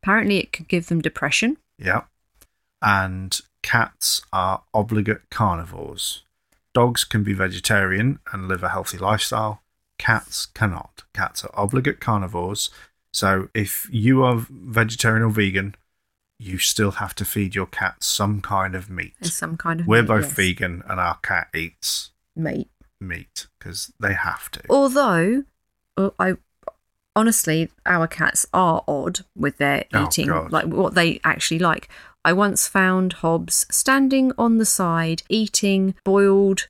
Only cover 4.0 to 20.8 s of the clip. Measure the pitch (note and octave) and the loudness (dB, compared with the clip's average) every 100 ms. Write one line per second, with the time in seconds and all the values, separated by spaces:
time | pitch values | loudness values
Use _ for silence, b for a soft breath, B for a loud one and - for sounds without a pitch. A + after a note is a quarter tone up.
4 | - - - F#2 F#2 F#2+ _ A2 G#2+ G#2+ | -4 -4 -4 -2 -2 -2 _ -2 0 0
5 | G#2 G#2+ - - G#2 E2+ E2+ F2 D2 - | 0 -4 -6 -2 0 -2 -8 -12 -14 -8
6 | - - _ _ _ _ _ B2 B2 A#2+ | -8 -10 _ _ _ _ _ 2 4 2
7 | - A2 G#2 G2 F#2+ F#2 - G#2 F#2+ F#2+ | 0 0 0 0 -2 -2 0 2 2 2
8 | B2 D3 - G2 F#2 F#2 F2+ F#2+ F#2+ F2+ | 0 -2 -8 -8 -4 -4 -2 -4 -6 -4
9 | F#2 G#2+ - A2+ G#2+ G#2+ _ _ _ - | 0 0 0 -2 -4 -6 _ _ _ -6
10 | - A2 - - - - G#2+ E2+ - - | -2 -2 -2 -10 -8 -4 -4 -4 -12 -20
11 | - - - - - - G2+ C3 C3+ - | -14 -6 -6 -6 -10 -4 -2 0 -2 -4
12 | - G#2+ F#2 F2 F2+ G#2 - B B _ | -2 -2 -2 -6 -6 -6 -8 B B _
13 | _ - G2 F#2+ F#2+ A2+ G2+ - - A2+ | _ -2 0 0 -2 -4 -4 -4 -4 0
14 | A2+ C3 B2+ A#2+ A#2 C3+ C3 A2+ A2+ A#2 | 4 6 4 2 -2 -14 -4 0 0 0
15 | A2+ A2 A2+ G#2+ G2 F#2+ G2 - _ _ | 2 2 2 2 2 0 -4 -10 _ _
16 | _ _ _ _ F#2+ F#2 - - G2+ - | _ _ _ _ -10 -4 -2 0 0 0
17 | G2+ - G#2+ G#2+ G2 F#2+ F#2 - F#2+ - | -8 -6 -4 -2 -2 -2 -6 -4 -4 -4
18 | - - G2+ G#2 - G2 F#2+ F#2 G2 F2+ | -4 -2 0 -2 -2 -2 -2 -6 -10 -10
19 | F2 - E3+ - D#3+ E3 E3 E3 E3+ A2+ | -12 -8 -8 -6 -6 -6 -4 -2 4 4
20 | A#2+ G#2+ - - F#2+ F2 F#2 F2 | 6 2 2 0 0 0 -6 -6